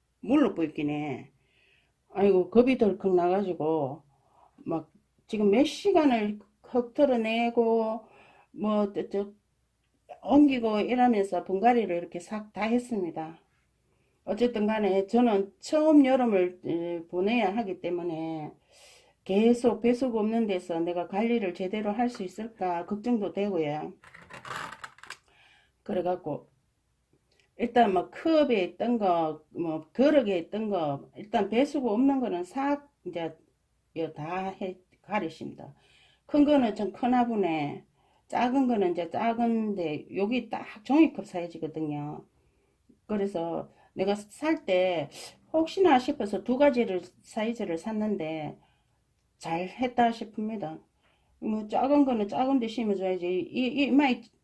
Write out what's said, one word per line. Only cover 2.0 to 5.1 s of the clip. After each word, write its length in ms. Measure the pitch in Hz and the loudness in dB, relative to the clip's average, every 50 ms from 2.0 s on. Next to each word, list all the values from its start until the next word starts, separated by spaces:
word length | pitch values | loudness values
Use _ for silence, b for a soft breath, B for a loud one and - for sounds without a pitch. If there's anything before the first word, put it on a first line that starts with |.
| _ _ - | _ _ 0
아이고, 360 | 196 196 202 190 185 175 180 | 2 4 4 4 4 2 4
겁이 280 | - 226 247 262 262 | 4 4 6 6 4
덜컥 380 | - 226 196 185 - - 190 180 | 2 2 2 2 0 0 2 2
나가지고 880 | 175 175 175 185 202 202 180 170 - 147 156 160 156 143 127 151 - - b b b b b b b b b _ - - | 2 2 2 0 0 -2 -2 -4 -2 -2 -2 0 0 -2 -4 -6 -10 -16 b b b b b b b b b _ -14 -8
막 260 | 151 165 156 151 - _ _ _ _ | -6 -6 -6 -8 -12 _ _ _ _